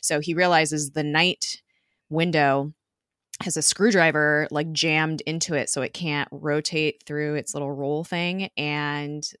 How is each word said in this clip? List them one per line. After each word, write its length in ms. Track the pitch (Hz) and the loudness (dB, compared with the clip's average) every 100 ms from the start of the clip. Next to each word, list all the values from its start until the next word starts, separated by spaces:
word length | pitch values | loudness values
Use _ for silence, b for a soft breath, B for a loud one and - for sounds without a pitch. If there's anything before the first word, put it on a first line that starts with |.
So 180 | - 151 | -2 -2
he 140 | 156 | 0
realizes 580 | 165 180 165 151 151 143 | 2 4 4 4 0 -2
the 120 | 156 | -2
night 580 | 147 151 180 - - - _ _ _ _ - | 0 2 2 0 -6 -8 _ _ _ _ -4
window 640 | 156 175 156 143 139 147 - _ _ _ _ - - | 0 2 4 4 4 0 -8 _ _ _ _ -18 -10
has 140 | 190 160 | -6 0
a 60 | |
screwdriver, 840 | - - 214 196 160 151 151 151 151 | 0 2 4 6 4 4 4 2 0
like, 200 | 147 160 | -2 -2
jammed 480 | 151 160 156 156 160 | 0 2 2 0 -2
into 320 | - 165 - | -4 -4 -2
it, 140 | 147 - | -2 -2
so 120 | 143 | -4
it 120 | 127 | -4
can't 340 | - 170 147 - | -6 -4 -4 -4
rotate 720 | 143 151 147 - 160 156 - - | -6 -2 -2 -2 -2 -2 -4 -8
through 280 | 147 151 | -6 -4
its 200 | 147 - | -4 -6
little 180 | 147 139 | -6 -6
roll 320 | 143 139 151 | -4 -2 -4
thing, 440 | 170 175 175 185 196 - | -4 -4 -2 -4 -6 -4
and 720 | 147 147 147 147 147 151 - - | -4 -2 -4 -4 -6 -8 -10 -14